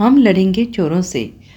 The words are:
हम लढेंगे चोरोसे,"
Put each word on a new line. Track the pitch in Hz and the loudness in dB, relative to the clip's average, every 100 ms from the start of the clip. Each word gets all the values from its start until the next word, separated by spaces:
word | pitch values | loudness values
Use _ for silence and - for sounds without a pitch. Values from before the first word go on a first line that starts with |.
हम | 220 277 | 2 4
लढेंगे | 226 185 190 185 | 4 2 0 -2
चोरोसे," | 233 220 156 175 180 131 110 - - | -4 -4 -2 -2 -4 -6 -8 -12 -20